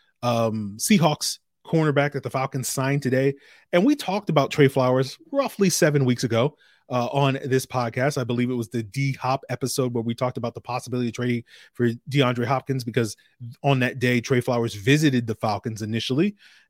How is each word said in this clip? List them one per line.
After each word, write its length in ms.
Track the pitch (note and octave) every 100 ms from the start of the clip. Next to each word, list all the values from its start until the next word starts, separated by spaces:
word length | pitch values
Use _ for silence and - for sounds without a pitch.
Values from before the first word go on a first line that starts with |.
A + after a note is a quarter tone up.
| _ _
um, 560 | A#2+ A#2 A2+ A2 G#2 G#2
Seahawks 600 | - G3+ D#3+ D3 - - _ _ -
cornerback 480 | E3 D#3 C#3+ C#3+
that 100 | C#3
the 60 | -
Falcons 400 | C3+ C3+ C3+ A#2+
signed 340 | - C3 C#3+
today. 300 | C3 B2+ C#3 C#3 - - -
And 100 | F3 A#3+
we 120 | D4
talked 320 | - G3+ -
about 200 | D3+ C3+
Trey 200 | - C3+
Flowers 480 | C#3 B2+ B2+ C3 - -
roughly 400 | C#4 B3+ - G3
seven 360 | - D#3+ C#3+ B2+
weeks 180 | A#2+
ago, 320 | A#2 A2+ C#3 - _ _ -
uh, 180 | B2+ A#2+
on 260 | C#3 C#3 C3
this 220 | B2+ C3 -
podcast. 520 | B2+ A#2 B2+ C3+ D3
I 60 |
believe 260 | A#2+ B2 B2
it 60 | B2
was 140 | A2+
the 140 | A#2+
D 300 | G#2+ C3+ C#3
Hop 300 | C3+ B2+ C3+ -
episode 440 | C3 - - B2+
where 100 | A#2+
we 120 | A2+ A#2
talked 220 | B2+ B2+
about 160 | A#2
the 80 | -
possibility 480 | - B2 A2+ B2 A#2+
of 60 | A2
trading 280 | B2 A#2+ - - -
for 160 | - A#2+ C#3 -
DeAndre 360 | C#3 B2 A#2+ A#2+
Hopkins 400 | C3 - C3 A#2+
because 320 | A#2 A2 - _ - A#2+ -
on 180 | C#3+ C3
that 200 | B2 C3
day, 220 | B2+ A#2+
Trey 180 | - B2+
Flowers 340 | C3 A#2+ A#2
visited 540 | G#2 B2 D3+ D#3 B2 A#2
the 80 | G#2+
Falcons 460 | A2+ G2+ A#2 G#2+
initially. 560 | G#2+ A2+ - C3+ G3+ - - _